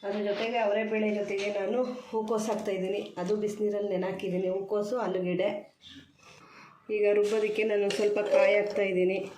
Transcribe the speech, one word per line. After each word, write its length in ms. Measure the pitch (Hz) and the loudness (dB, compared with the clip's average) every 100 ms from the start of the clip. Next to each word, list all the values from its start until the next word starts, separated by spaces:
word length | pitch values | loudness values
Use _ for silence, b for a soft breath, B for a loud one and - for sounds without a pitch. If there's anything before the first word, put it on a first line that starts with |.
| 202 | -4
ಅದ್ರ 140 | 208 208 | -4 -2
ಜೊತೆಗೆ 280 | 202 226 240 214 | -2 -2 0 2
ಅವರೇ 180 | 208 220 | 0 0
ಬೇಳೆ 180 | 220 214 208 | 0 0 0
ಜೊತೆಗೆ 280 | 202 196 202 202 | -2 -2 -2 -2
ನಾನು 200 | 190 240 247 247 - | -2 0 -2 -4 -6
ಹೂಕೋಸು 360 | 220 214 226 214 | -4 -2 -2 -2
ಹಾಕ್ತಾಯಿದ್ದೀನಿ, 500 | 208 - 190 190 196 - - | -4 -2 -2 -2 -4 -6 -6
ಅದು 120 | 180 208 | -2 0
ಬಿಸಿನೀರಲ್ಲಿ 460 | 208 208 208 202 202 | -2 -2 -2 0 -2
ನೆನೆ 140 | 185 185 | -2 -2
ಹಾಕಿದ್ದೀನಿ, 380 | 185 190 180 185 190 | -4 -2 -2 0 -2
ಹೂಕೋಸು, 400 | 190 208 208 247 | -2 -2 0 -2
ಆಲೂಗೆಡ್ಡೆ. 460 | 202 185 180 180 208 - - _ B B B B B B B B B B - 214 | -2 -2 0 0 0 -2 -10 _ B B B B B B B B B B -4 2
ಈಗ 80 | 208 208 | 4 6
ರುಬ್ಬೋದಕ್ಕೆ 440 | 208 220 214 214 214 | 4 2 0 0 2
ನಾನು 140 | 208 202 202 | 2 2 2
ಸ್ವಲ್ಪ 200 | 208 208 208 | 2 2 2
ಕಾಯಿ 220 | 196 190 208 | 4 6 4
ಹಾಕ್ತಾಯಿದ್ದೀನಿ. 580 | 202 - 190 185 185 190 - | 2 0 0 2 2 0 -6